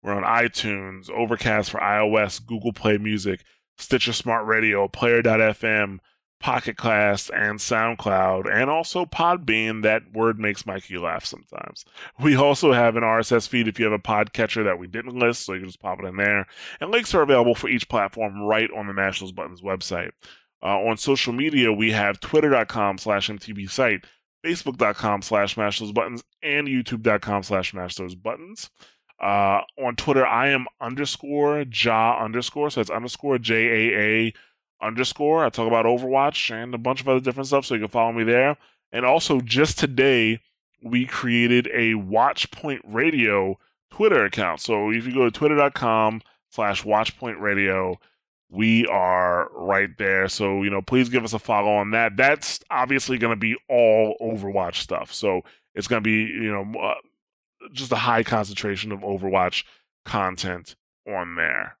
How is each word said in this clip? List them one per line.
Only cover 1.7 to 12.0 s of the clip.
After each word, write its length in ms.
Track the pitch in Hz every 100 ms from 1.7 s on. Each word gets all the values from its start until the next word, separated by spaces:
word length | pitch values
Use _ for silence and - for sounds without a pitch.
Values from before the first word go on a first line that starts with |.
| 104
I 160 | 101 104
O 160 | 107 107
S, 240 | 101 -
Google 340 | 113 113 120
Play 240 | 107 110 104
Music, 460 | 107 104 95 92 _ _ _ _
Stitcher 360 | - - 120
Smart 340 | 113 120 113 110
Radio, 400 | 113 110 101 98
Player 340 | - 120 117
dot 180 | 117 110
F 220 | 110 104
M, 380 | 113 107 101 95 _ _ _ _
Pocket 380 | - 123 117 110
Cast, 520 | 120 107 104 101 -
and 280 | - 107 104
SoundCloud, 920 | - 113 113 95 107 95 92 95 98
and 200 | 104 131
also 360 | 156 165 180 170
Podbean. 800 | - 170 180 139 110 110 110
That 300 | 107 110 -
word 260 | 107 113 110
makes 260 | 104 98 -
Mikey 320 | 95 - 90
laugh 280 | 85 82 -
sometimes. 580 | - _ - - - - -